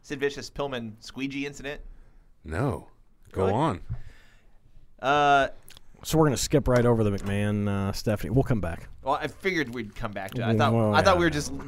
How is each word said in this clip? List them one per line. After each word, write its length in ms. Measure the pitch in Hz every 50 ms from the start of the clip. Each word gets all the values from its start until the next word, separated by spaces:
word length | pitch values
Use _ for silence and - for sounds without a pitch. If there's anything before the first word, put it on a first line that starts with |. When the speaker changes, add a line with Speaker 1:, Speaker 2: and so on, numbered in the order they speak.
Speaker 1:
Sid 180 | _ - 147 135
Vicious 280 | 139 139 139 139 117 -
Pillman 420 | - - 143 139 131 120 117 110 104 110
squeegee 440 | - - - 131 135 139 135 139 139
incident? 340 | 143 143 139 123 139 147 - - - - - - - - - _ _ - _ _
Speaker 2:
No. 440 | 80 78 87 127 143 95 69 - - - _ - _ _ _ - -
Go 100 | - 92
Speaker 1:
Really? 120 | 95 95 98
Speaker 2:
on. 260 | 117 151 160 101 82 - - - - - - - - - - - - _ - - - _ - - - - - - -
Speaker 1:
Uh, 480 | - 131 143 147 147 143 143 139 135 - - - - - - - - - - -
Speaker 3:
So 160 | - - - 160
we're 80 | 160
gonna 100 | 151 123
skip 320 | 104 - - - 143 113 -
right 180 | 123 123 117
over 160 | 120 120 110 110
the 60 | 104
McMahon, 580 | 101 98 95 98 98 101 104 104 104 104 104 104
uh, 240 | 101 98 98 98
Stephanie. 380 | 101 - - 120 107 - - 76
We'll 140 | 107 135 131
come 160 | - 131 107
back. 280 | 87 82 82 - - - - -
Speaker 1:
Well, 120 | - 135 143 135
I 60 | 151
figured 480 | 143 143 - - 190 180 160 143 120 117
we'd 200 | 127 113 104 -
come 180 | - 117 110
back 200 | 101 101 95 98 -
to 80 | 127
it. 20 | 98
I 120 | 104 113
thought, 160 | 107 - -
Speaker 3:
Well, 220 | 113 117 113 107 104
Speaker 1:
I 80 | 156
thought 120 | 190 196 185
Speaker 3:
yeah. 40 | 175
Speaker 1:
we 60 | 175
were 40 | 165
just 200 | 147 147 139 - 139 135 -